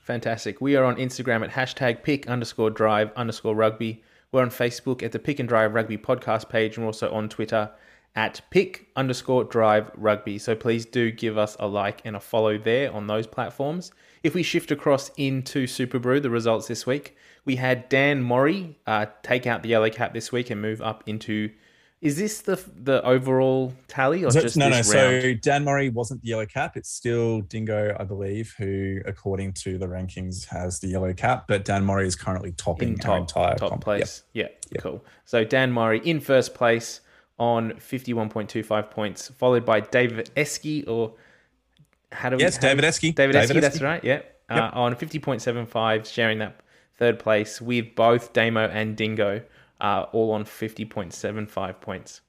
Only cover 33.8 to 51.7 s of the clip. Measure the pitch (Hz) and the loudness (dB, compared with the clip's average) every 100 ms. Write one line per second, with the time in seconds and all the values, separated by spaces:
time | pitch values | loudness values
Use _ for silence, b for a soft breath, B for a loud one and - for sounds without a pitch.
33.8 | - 101 - - _ 117 - - - - | -2 -2 -2 -6 _ -6 -6 -8 -10 -8
34.8 | - 76 - b _ 120 110 131 131 120 | -8 -10 -14 b _ 0 4 4 2 2
35.8 | 113 110 135 160 131 135 120 - 120 117 | 2 2 2 -2 4 4 4 2 2 2
36.8 | 117 - b b b _ 117 117 113 - | 0 -14 b b b _ 0 2 0 -8
37.8 | - 131 127 117 107 113 104 113 107 107 | -8 -8 -4 -4 -2 -4 -4 -6 0 -2
38.8 | 104 - 104 92 - - 127 123 110 110 | -2 -4 -6 -6 -16 0 4 4 4 2
39.8 | 107 127 123 110 113 - 147 - 151 151 | 4 2 2 0 -6 -2 -4 -4 -6 -6
40.8 | - 113 113 - b b b b _ _ | -4 -2 -2 -6 b b b b _ _
41.8 | _ _ _ - 127 127 185 123 131 139 | _ _ _ -6 -2 2 2 4 4 4
42.8 | 151 160 160 160 135 139 123 160 147 139 | 2 2 0 4 4 6 4 4 2 2
43.8 | 135 170 - 143 - _ _ 117 113 - | -2 -2 0 0 -2 _ _ -2 0 0
44.8 | 120 123 160 156 139 123 - 120 117 113 | 0 0 -6 -6 -4 -4 -2 -4 -4 0
45.8 | 113 110 110 - 113 110 107 - b b | 2 0 -2 0 0 0 -4 -10 b b
46.8 | b _ 120 117 - 107 107 - 117 123 | b _ 2 2 2 2 2 -6 -2 -2
47.8 | 113 - 113 120 - - 113 113 110 107 | -2 4 6 6 2 2 2 2 0 0
48.8 | 110 107 110 110 101 101 - b b b | -4 -2 -2 0 0 -2 -8 b b b
49.8 | 101 101 - 113 113 107 107 - 110 - | -2 0 -2 0 0 0 -4 -8 -10 -8
50.8 | 107 - 87 - 101 107 107 - 95 | -10 -8 -10 -6 -6 -6 -6 -6 -6